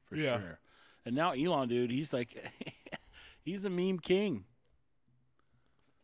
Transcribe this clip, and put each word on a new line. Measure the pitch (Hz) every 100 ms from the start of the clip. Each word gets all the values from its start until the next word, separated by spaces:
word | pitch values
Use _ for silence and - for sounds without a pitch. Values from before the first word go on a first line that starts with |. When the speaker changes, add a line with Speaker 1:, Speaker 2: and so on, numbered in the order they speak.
Speaker 1:
for | _ 151
Speaker 2:
Yeah. | 147 120
Speaker 1:
sure. | 92 - _ - - - -
And |
now | 127 170
Elon, | 131 165 156 127
dude, | 120 123
he's | 123 156
like, | 131 120 - - - - - - -
<laughs> | - - - -
he's | - 196
the | 196
meme | 180 185 185
king. | - 185 208 117 - _ _ _ _ _ _ _ _ _ _ _ _ _ _ _